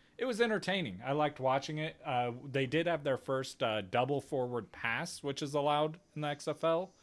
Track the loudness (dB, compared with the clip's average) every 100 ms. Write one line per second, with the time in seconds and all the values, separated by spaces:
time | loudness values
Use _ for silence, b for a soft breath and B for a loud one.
0 | b b -2 2 2 2 0 -2 -2 -4
1 | -2 2 0 2 2 2 0 -4 -6 -8
2 | -4 0 0 -4 -4 -2 2 2 2 0
3 | 0 0 0 -2 -2 -2 0 0 0 0
4 | 2 0 -2 -2 0 -2 -6 -6 -2 -2
5 | -4 -6 -6 -4 -2 2 4 4 2 -2
6 | _ -6 -4 -4 -4 0 2 2 0 _